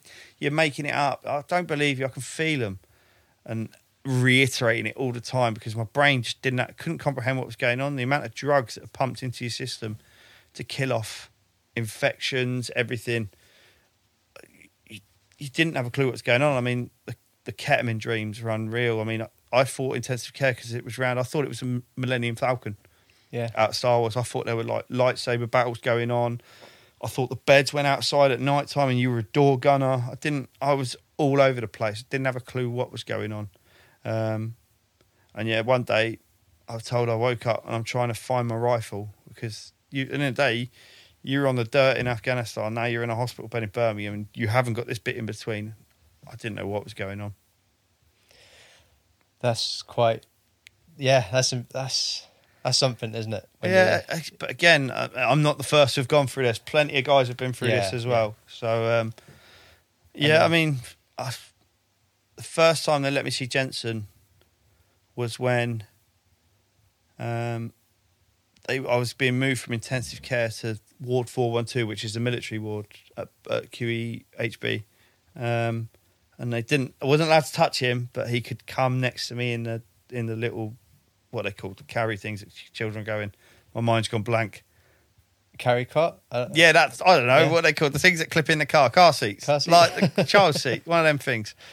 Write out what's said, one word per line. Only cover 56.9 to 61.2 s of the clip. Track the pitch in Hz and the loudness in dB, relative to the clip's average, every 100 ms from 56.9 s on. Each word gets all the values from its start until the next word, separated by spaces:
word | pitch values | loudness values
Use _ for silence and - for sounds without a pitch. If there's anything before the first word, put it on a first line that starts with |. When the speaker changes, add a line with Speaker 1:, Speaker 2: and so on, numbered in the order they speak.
| 143 | 0
Speaker 1:
of | 131 | 4
guys | 139 123 | 4 4
have | 123 | -2
been | 127 | -6
through | 123 123 | -2 0
Speaker 2:
Yeah, | 107 | 0
Speaker 1:
this | 98 | 0
as | 120 120 | -4 0
Speaker 2:
yeah. | |
Speaker 1:
well. | 117 110 107 _ | 2 2 -4 _
So, | - 117 113 113 117 | -8 -2 0 2 0
um, | 113 117 - - - - - _ _ _ _ | 0 -6 -18 -20 -20 -20 -20 _ _ _ _
yeah, | - 147 156 | -2 4 6
Speaker 2:
And | |
Speaker 1:
I | 165 | 6
mean, | 165 156 135 120 - _ | 4 2 0 -8 -18 _
I, | - | -10